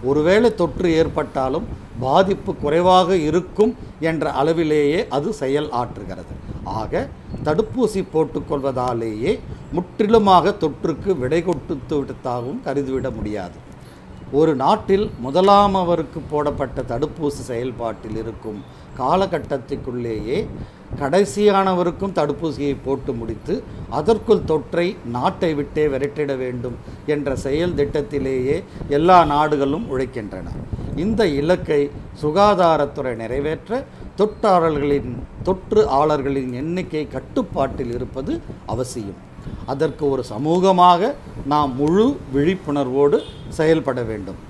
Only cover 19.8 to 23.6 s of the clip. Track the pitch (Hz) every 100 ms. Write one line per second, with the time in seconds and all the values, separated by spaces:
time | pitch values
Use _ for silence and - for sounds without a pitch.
19.8 | - 123 117 110 104 151 - - - -
20.8 | - - 135 175 175 - 208 196 190 185
21.8 | 180 147 196 180 147 139 165 139 143 131
22.8 | 127 135 143 123 113 113 127 220